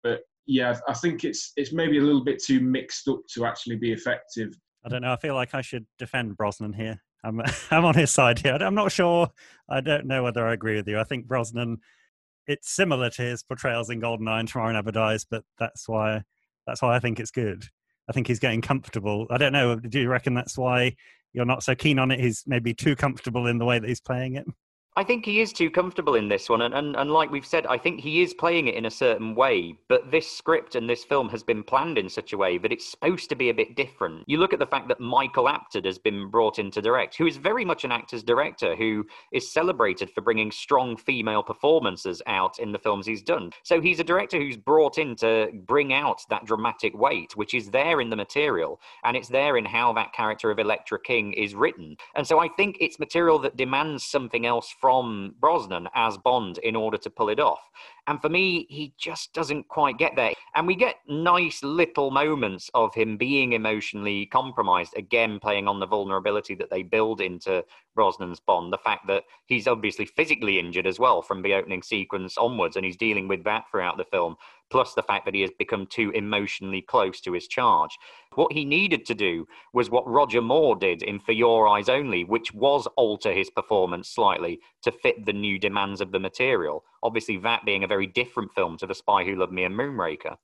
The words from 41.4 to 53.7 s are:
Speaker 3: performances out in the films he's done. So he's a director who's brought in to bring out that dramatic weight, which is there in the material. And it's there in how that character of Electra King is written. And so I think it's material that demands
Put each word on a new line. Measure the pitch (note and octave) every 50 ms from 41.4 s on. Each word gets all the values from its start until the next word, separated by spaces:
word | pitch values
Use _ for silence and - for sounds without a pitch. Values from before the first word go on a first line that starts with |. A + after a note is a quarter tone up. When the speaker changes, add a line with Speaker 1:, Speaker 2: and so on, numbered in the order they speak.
| -
Speaker 3:
performances | - A2 _ - D3 D#3+ D#3+ B2 G2+ F#2 - - F#2+ F2 - -
out | A#2+ G#2 F#2+ F#2 F#2 - -
in | A#2 G#2+
the | G#2 G2+
films | _ A2 G#2 G2+ F#2
he's | A2 A2 G2+
done. | G2 - E3+ - F#2 E2+ - -
So | _ - F3 E3
he's | D#3 F#3 F3 D#3+
a | E3
director | D#3+ F3 F#3+ G3+ F#3 F#3+ D#3+
who's | C#3+ C#3 B2
brought | A2 - C3+ D3+ D#3 D#3 C#3 - E3
in | D#3 C#3 A#2
to | - A2+ A2+ A2+ A2 G#2+ - - G2 F2+ F#2
bring | B2 D3 D3 C#3
out | C3 C#3 D3 C3+ G2+ - - _
that | A2+ G2+ A2+
dramatic | G#2+ A2+ G#2 A2 A#2 A2 - - G#2 - G#2
weight, | A#2 C#3 D3 F#2+ D#2+ - -
which | G#2 G#2 - -
is | B2+ G#2+ G2+
there | G#2 C3 C#3+ E3 E3 C#3+
in | B2 A2+
the | A2+
material. | G#2+ G2+ - - D3 D3+ D3 A2+ F2 D#2+ D2 D2 _ - - - - -
And | A#2 A#2+
it's | C3 B2+ A#2
there | B2 C3+ C#3 D3 C#3 A#2+
in | G#2+
how | G2 G#2+ A#2 A#2+ A#2+
that | A2+ A2+ A2 -
character | - - A2+ G#2+ G#2+ - - A2+
of | G#2 A2
Electra | A2 G#2 G#2+ G2+ - - G#2+ G2
King | - - B2 A#2 G#2+ G2+ F#2+
is | - G#2+ G2+ G2+
written. | G2+ C3+ F3+ - - E2 D2+ D2+ - - - -
And | D3+ C#3+
so | - D#3+ D#3+
I | F3 - -
think | - G3+ G3+ F#3 -
it's | E3 D#3 - -
material | D3+ - - E3+ F3 E3 D#3 D3+
that | C3 C3+ -
demands | A#2+ C3 B2+